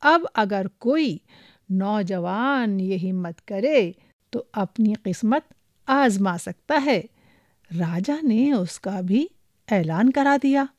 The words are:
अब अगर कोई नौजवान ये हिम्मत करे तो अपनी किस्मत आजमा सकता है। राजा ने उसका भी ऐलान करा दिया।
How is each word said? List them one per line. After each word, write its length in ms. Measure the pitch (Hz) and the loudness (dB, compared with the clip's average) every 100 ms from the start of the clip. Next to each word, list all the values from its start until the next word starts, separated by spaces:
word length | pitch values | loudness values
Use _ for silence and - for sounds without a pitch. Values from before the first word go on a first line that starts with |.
अब 260 | 285 339 349 | 4 4 2
अगर 340 | - 214 202 190 | -2 0 -2 -4
कोई 520 | _ 233 302 302 170 _ - - _ _ | _ -2 0 0 -2 _ -20 -20 _ _
नौजवान 1080 | 190 196 214 185 190 175 196 254 277 233 196 | -2 0 -2 -2 -4 -4 -2 0 0 0 -2
ये 160 | 185 185 | -2 -2
हिम्मत 440 | 185 185 175 170 | -2 -4 -6 -10
करे 540 | - 190 247 302 185 180 _ _ _ | -10 -4 2 2 2 -4 _ _ _
तो 160 | - - | -10 -8
अपनी 400 | - 190 - 220 | -6 -6 0 0
किस्मत 500 | 214 - 180 214 277 - _ _ _ - | 0 -4 -2 0 0 -2 _ _ _ -2
आजमा 480 | 269 269 196 196 175 | 2 2 2 0 -2
सकता 420 | - 180 _ 311 | -8 -12 _ -2
है। 300 | 277 226 214 _ _ _ _ _ _ | 2 0 -2 _ _ _ _ _ _
राजा 480 | 170 165 170 196 294 | -4 -4 -2 -2 -2
ने 320 | 311 220 277 | 0 2 2
उसका 480 | 262 180 - - 190 | 0 -2 -6 -8 -6
भी 300 | 180 208 339 _ _ _ - | 0 0 0 _ _ _ -2
ऐलान 380 | 208 156 165 240 | -2 0 2 2
करा 260 | 269 277 285 | 4 2 2
दिया। 320 | 277 277 269 | 2 2 0